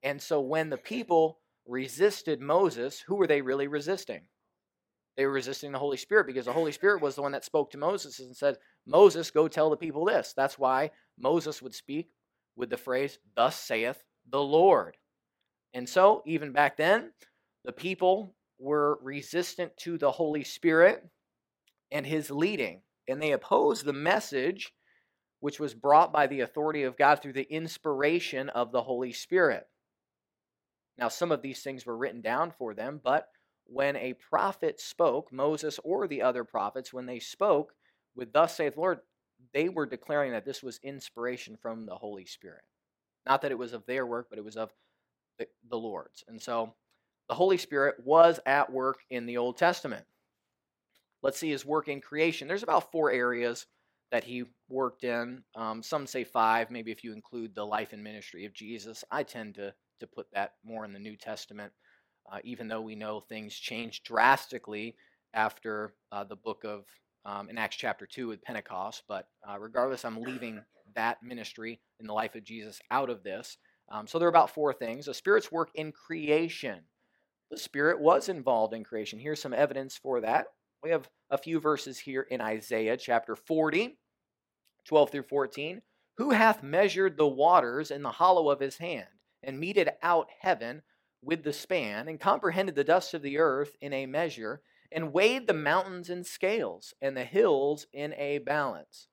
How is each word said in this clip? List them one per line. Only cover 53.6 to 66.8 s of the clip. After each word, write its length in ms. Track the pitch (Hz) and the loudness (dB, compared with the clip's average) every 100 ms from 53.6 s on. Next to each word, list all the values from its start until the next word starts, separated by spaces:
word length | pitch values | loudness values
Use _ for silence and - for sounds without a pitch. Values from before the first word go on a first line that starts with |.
| - _ _ _ _ | -12 _ _ _ _
that 140 | 120 | -4
he 200 | 113 123 120 _ _ | -4 -10 -12 _ _
worked 360 | 131 127 123 | -4 -4 -4
in. 380 | 123 117 120 127 _ | -4 -4 -6 -12 _
Um, 280 | - 110 110 | -10 -8 -8
some 240 | 113 156 135 | -6 -6 -6
say 180 | 135 | -8
five, 460 | 117 123 113 113 113 | -4 0 2 2 -2
maybe 200 | 120 113 | -8 -12
if 140 | 107 | -12
you 80 | 117 | -12
include 420 | 110 - 123 113 | -16 -14 -12 -12
the 120 | 101 104 | -10 -6
life 260 | 107 107 | -4 -6
and 100 | 107 | -12
ministry 440 | 107 107 95 87 101 | -16 -16 -18 -16 -16
of 80 | |
Jesus. 500 | 98 107 117 101 110 - | -16 -14 -14 -14 -18 -10
I 120 | 131 | -8
tend 320 | 143 123 110 101 | -8 -10 -14 -12
to, 180 | 101 98 _ _ | -14 -14 _ _
to 60 | - | -20
put 220 | - - | -16 -10
that 220 | 101 101 _ | -8 -8 _
more 200 | 110 110 | -16 -14
in 80 | 107 | -12
the 60 | 101 | -14
New 180 | 104 107 | -16 -16
Testament, 560 | - 107 - 104 104 _ _ _ _ _ _ | -12 -12 -12 -16 -18 _ _ _ _ _ _
uh, 80 | 98 | -16
even 240 | - 123 113 | -14 -14 -10
though 120 | 110 | -10
we 140 | 110 | -10
know 260 | 107 107 107 | -12 -10 -10
things 340 | - 110 107 | -12 -14 -14
changed 500 | - - 117 117 - | -14 -10 -10 -10 -12
drastically 920 | - 113 120 135 - 123 - 104 113 - _ _ _ | -6 4 6 6 2 -14 -10 -10 -10 -14 _ _ _
after, 580 | 113 110 - 113 107 107 _ _ | -2 0 -2 -10 -8 -10 _ _
uh, 140 | 104 | -12
the 120 | 101 101 | -12 -12
book 280 | 113 104 | -10 -10
of, 220 | 110 104 | -10 -12